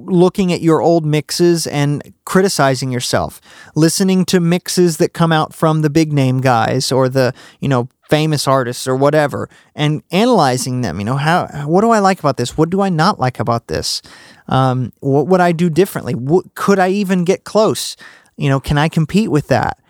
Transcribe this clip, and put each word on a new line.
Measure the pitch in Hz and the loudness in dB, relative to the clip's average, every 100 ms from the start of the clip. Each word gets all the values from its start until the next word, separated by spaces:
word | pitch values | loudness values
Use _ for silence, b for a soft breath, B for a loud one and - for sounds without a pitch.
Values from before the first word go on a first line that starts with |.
| 135 | -2
looking | 180 180 - 180 | 2 2 2 -2
at | 160 | 0
your | 160 151 | 0 2
old | 135 170 | 2 2
mixes | 151 151 - - 175 170 - | 0 -2 -2 0 2 2 -2
and | 147 143 147 - _ | -2 -2 -4 -8 _
criticizing | - 190 196 - 139 127 131 | -2 0 2 2 0 0 -4
yourself, | 123 - 107 78 - B B B | -6 -4 -4 -4 -10 B B B
listening | 151 160 - 190 185 | 0 0 2 2 2
to | 175 185 | 2 0
mixes | 170 180 - 180 175 151 | 2 -2 -2 0 0 2
that | 170 | -2
come | - 165 | 0 0
out | 156 - | 0 -2
from | - 160 156 | -2 0 2
the | 151 | 2
big | 160 156 | 0 0
name | 147 131 131 | 0 0 0
guys | 131 117 117 127 - | 2 2 2 -2 0
or | 131 131 | 0 0
the, | 135 123 - B B | 2 0 -2 B B
you | 139 | -2
know, | 127 120 _ - | -2 -2 _ -2
famous | 151 156 147 143 | 0 0 -2 0
artists | 135 120 123 131 | 0 0 -6 -4
or | 131 | 0
whatever, | 143 151 143 110 - b b | 2 2 0 -2 -10 b b
and | - 151 151 - | -4 -2 -2 -4
analyzing | 180 247 220 135 123 131 127 | 0 2 4 2 0 -2 -4
them, | 110 82 | -4 -4
you | 104 | -4
know, | 139 | -2
how, | 151 170 - 151 147 | 0 0 -2 -6 -2
what | 180 | 0
do | 233 220 | 2 2
I | 196 | 2
like | 190 | 0
about | - - | -2 -2
this? | 160 - | -4 -2
What | 160 | 0
do | 190 | 0
I | 196 | -2
not | 156 170 - | 0 0 0
like | 127 - | -2 -2
about | 117 117 - | -2 -2 -4
this? | 82 - - B B B B - | -6 -4 -8 B B B B -4
Um, | 131 131 127 123 - | 0 0 0 -4 -6
what | 139 139 147 | -2 0 2
would | 185 175 | 2 2
I | |
do | 165 175 | 0 0
differently? | 156 196 - 113 | 2 0 -2 -6
What, | 120 131 180 - | -6 0 0 -2
could | - - 196 | -6 0 2
I | 185 202 | 2 0
even | 190 190 | -2 -2
get | 175 190 | 0 -2
close? | - 208 220 185 - - B B B - | -2 0 0 0 -6 -12 B B B -4
You | 143 | 0
know, | 135 | 0
can | - 147 | 0 0
I | 156 | 0
compete | 165 156 190 220 | 0 0 0 0
with | 143 - | -2 0
that? | 123 - - b | 0 -2 -6 b